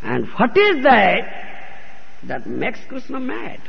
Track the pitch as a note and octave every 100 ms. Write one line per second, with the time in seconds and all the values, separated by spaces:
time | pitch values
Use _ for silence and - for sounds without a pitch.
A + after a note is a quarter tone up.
0 | - A#2+ - - B3 F4+ G#4 E4 C4+ A#3+
1 | F#3+ F3 - - - - - - - -
2 | - - - C3 A2+ B2 A3+ A#3 - C4
3 | - C4 B3+ G#4+ - G2+